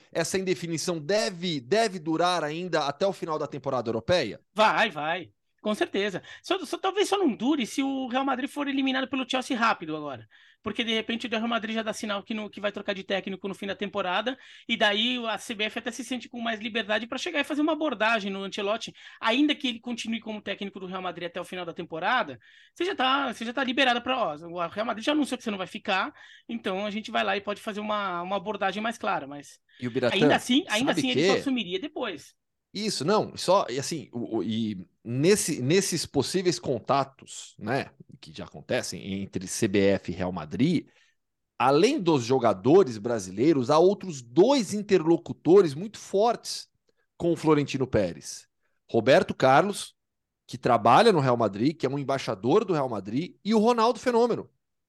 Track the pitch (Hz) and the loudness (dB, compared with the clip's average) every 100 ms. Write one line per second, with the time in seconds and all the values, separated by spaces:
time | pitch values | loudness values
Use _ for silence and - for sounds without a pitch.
0 | _ - 165 190 190 175 170 160 - 165 | _ -4 -2 -2 -2 -2 -2 -4 -2 -4
1 | 147 208 220 175 185 147 120 208 226 185 | 0 0 0 -2 -4 -4 0 2 2 0
2 | 156 160 175 175 151 160 185 160 139 - | -4 2 2 2 -2 -4 -2 0 0 0
3 | 196 - 165 156 139 143 139 131 113 110 | -2 -2 -4 -4 -4 -6 -2 -2 0 -4
4 | - 175 113 78 _ 202 214 165 220 156 | 2 2 2 -6 _ 2 4 4 0 -2
5 | 151 180 117 _ _ _ 208 208 339 196 | -4 -4 -6 _ _ _ -4 -2 -2 -2
6 | 202 180 - - - 381 285 349 381 381 | -2 -4 -10 -18 -4 -4 -2 -4 -2 0
7 | 370 392 330 185 233 302 214 - 269 269 | 0 2 2 2 0 0 0 -2 -2 -2
8 | 254 254 277 254 285 294 285 277 269 262 | -2 -2 -2 -2 -4 -6 -4 0 0 0
9 | 262 269 247 262 247 240 226 196 156 156 | -2 -4 -2 -4 -2 0 0 0 -4 -8
10 | 147 127 113 _ _ _ - - 226 220 | -8 -12 -16 _ _ _ -10 -4 -2 -2
11 | 220 226 240 220 233 233 220 220 220 202 | -2 -6 -4 -4 -2 -4 -4 -6 -6 -6
12 | 214 202 - 220 208 - 202 202 202 190 | -6 -6 -6 -8 -8 -6 -6 -6 -6 -8
13 | 190 190 190 190 202 180 202 185 202 202 | -4 -4 -4 -8 -8 -8 -8 -6 -6 -4
14 | 185 185 226 262 - - - 220 214 208 | -2 -2 -2 -6 -14 -20 -6 2 2 4
15 | 240 247 226 202 - 208 214 233 240 233 | 0 -2 -4 -6 -6 -6 -4 -4 -8 -8
16 | 240 254 - 240 233 220 226 220 208 214 | -8 -8 -10 -8 -6 -6 -4 -6 -2 -2
17 | 233 254 359 311 277 294 302 302 311 214 | -2 -8 -6 -4 -2 0 0 0 -2 0
18 | 214 226 196 196 196 220 202 220 - - | 0 0 -2 -6 -6 -6 -4 -4 -6 -14
19 | - - 226 247 294 277 254 233 247 233 | -20 -6 0 2 2 2 -2 -6 -8 -8
20 | 220 226 220 214 202 196 196 202 185 185 | -6 -6 -6 -10 -8 -8 -8 -10 -10 -8
21 | 185 170 170 180 170 180 175 160 165 160 | -8 -8 -8 -8 -10 -10 -10 -10 -10 -4
22 | 185 247 160 120 _ - _ - 349 - | 0 0 -2 -8 _ -20 _ -6 -6 0
23 | 262 277 269 214 233 262 254 254 262 240 | 0 2 0 -4 -6 -4 -2 2 2 2
24 | 247 254 185 147 170 175 170 196 233 214 | 0 -2 -2 -4 -10 -6 -6 -4 -6 -4
25 | 226 302 269 247 233 202 180 208 - 190 | 0 0 0 -4 -6 -6 -8 -8 -2 -2
26 | 254 - - - _ 226 214 185 208 208 | -2 -6 -20 -20 _ -8 -4 -4 -4 -6
27 | 214 233 214 202 202 202 226 202 214 208 | -4 -2 0 -2 -4 -8 -6 -8 -4 -2
28 | 196 175 185 202 185 208 196 196 220 226 | -2 -4 -4 -4 -4 -2 -2 -2 -4 -4
29 | 214 170 135 143 - - _ _ 123 120 | -4 -4 -4 -14 -16 -20 _ _ -4 0
30 | 120 190 151 254 - 254 381 214 277 180 | 2 4 4 4 4 0 2 0 2 2
31 | 254 247 196 254 277 247 175 185 311 339 | 2 2 4 2 0 -4 -4 -6 -6 -6
32 | 233 156 - _ _ _ _ 196 214 - | -8 -8 -14 _ _ _ _ -6 -4 -2
33 | 143 208 107 - - 190 - 127 - 165 | 2 2 0 -4 2 2 2 -4 -4 -6
34 | - 120 107 110 92 110 110 95 - _ | -8 -8 -4 -2 -2 -2 -2 -4 -10 _
35 | 110 127 160 202 - 151 127 190 190 170 | -8 0 4 4 2 -2 2 2 2 -2
36 | - 143 123 180 180 - - 123 - 135 | -2 -2 0 0 0 -2 -2 -6 0 0
37 | 135 _ - - - _ 104 131 - _ | 0 _ -18 -18 -18 _ -4 -2 -4 _
38 | - - - 78 82 78 - 120 - 90 | -20 -20 -20 -14 -14 -14 -4 -4 -4 -10
39 | 98 95 98 - 90 - 110 101 98 95 | -8 -8 -6 -8 -8 -2 2 4 4 2
40 | - 90 92 90 78 - 147 160 - _ | -2 -4 -4 -4 -8 0 2 2 -2 _
41 | _ _ _ _ _ - 123 143 220 294 | _ _ _ _ _ 0 4 6 4 2
42 | 170 147 113 131 113 95 107 185 151 110 | 2 2 4 2 4 2 6 6 6 0
43 | 113 117 92 95 147 143 120 151 180 202 | -2 -4 -4 0 2 4 4 6 6 4
44 | 190 143 117 127 226 285 175 208 202 185 | -6 -12 -4 4 6 6 2 -4 2 2
45 | 156 165 147 127 147 190 175 139 214 - | 4 2 0 -4 6 8 8 0 -10 -12
46 | - 196 233 220 - - - _ _ _ | -4 2 2 0 -4 -10 -12 _ _ _
47 | _ - 170 165 151 151 139 135 127 113 | _ -4 -2 0 4 4 4 -2 0 2
48 | 92 76 - - - _ _ _ _ 117 | 0 -2 -14 -16 -18 _ _ _ _ 0
49 | 110 160 202 - 131 139 196 196 - _ | 6 6 6 2 6 6 4 -2 -10 _
50 | _ _ _ _ _ - 135 117 110 139 | _ _ _ _ _ -6 2 4 8 8
51 | 226 170 135 120 110 95 135 151 135 143 | 8 6 4 2 2 2 0 0 -4 -4
52 | 127 135 - 104 113 190 202 156 131 107 | -2 -4 -2 -4 2 2 2 0 0 -4
53 | 95 120 180 - 196 220 220 240 220 233 | -4 -6 -6 -8 0 2 4 4 2 2
54 | 254 233 240 160 - _ _ _ | 0 2 2 0 -6 _ _ _